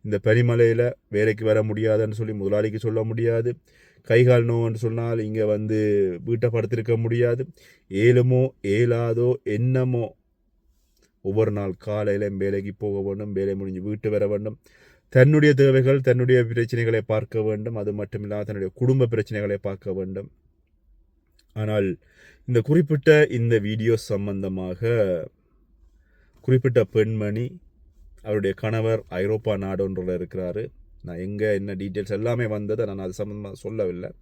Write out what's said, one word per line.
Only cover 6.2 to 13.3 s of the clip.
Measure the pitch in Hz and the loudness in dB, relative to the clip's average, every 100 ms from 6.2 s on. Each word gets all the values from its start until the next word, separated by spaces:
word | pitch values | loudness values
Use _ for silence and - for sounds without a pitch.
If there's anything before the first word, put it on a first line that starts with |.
வீட்டை | 90 113 117 | -4 -2 0
படுத்திருக்க | 113 110 113 110 113 | 0 -2 -4 -2 -2
முடியாது. | 113 117 120 120 135 - _ _ _ | 0 0 0 0 -6 -14 _ _ _
ஏழுமோ | 95 117 123 123 127 131 _ 101 | 2 6 6 4 2 0 _ -2
ஏலாதோ | 104 120 117 117 113 120 123 | 2 2 2 0 0 0 0
என்னமோ | - 107 123 127 127 123 110 - _ _ _ _ _ _ _ _ _ _ | -2 -2 0 0 0 -2 -6 -10 _ _ _ _ _ _ _ _ _ _
ஒவ்வொரு | 98 104 110 | -4 0 0
நாள் | 101 98 90 | -2 -6 -8
காலையில | - 107 104 101 104 95 | -6 -4 -2 -2 -2 -4
வேலைக்கு | 98 98 101 101 | -4 -4 -6 -8
போக | 104 98 | -6 -4
வேண்டும், | 98 98 104 | -6 -8 -6